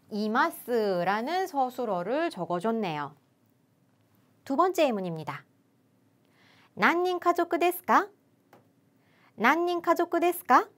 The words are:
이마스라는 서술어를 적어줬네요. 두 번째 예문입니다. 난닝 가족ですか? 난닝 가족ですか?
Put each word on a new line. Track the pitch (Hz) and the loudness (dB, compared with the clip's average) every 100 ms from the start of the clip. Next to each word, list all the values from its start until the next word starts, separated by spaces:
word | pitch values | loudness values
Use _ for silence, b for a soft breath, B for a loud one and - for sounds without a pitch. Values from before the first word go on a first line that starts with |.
| _ | _
이마스라는 | 208 214 247 330 - - 240 208 175 180 208 254 370 381 | -6 -2 0 0 -2 -4 0 2 0 0 -2 -2 -4 -2
서술어를 | 277 254 254 233 175 180 285 339 | -2 -4 -4 -4 -4 -2 -2 -2
적어줬네요. | 196 165 175 220 226 190 151 143 - _ _ _ _ _ _ _ _ _ _ _ _ | -4 -6 -4 -2 -2 -4 -4 -8 -12 _ _ _ _ _ _ _ _ _ _ _ _
두 | - | -4
번째 | 269 370 359 285 | 0 2 2 2
예문입니다. | 208 180 160 147 139 - _ _ _ _ _ _ _ b b b b b | 0 -6 -8 -10 -12 -16 _ _ _ _ _ _ _ b b b b b
난닝 | - 220 339 359 349 | 0 2 2 0 0
가족ですか? | 349 349 339 339 349 359 - 254 403 - _ _ _ - _ _ _ b b b b | 0 0 0 2 0 0 2 2 2 -6 _ _ _ -20 _ _ _ b b b b
난닝 | - 226 320 349 349 | -2 2 2 0 0
가족ですか? | 349 339 339 339 339 349 - 269 427 | 0 0 0 0 0 -2 2 4 2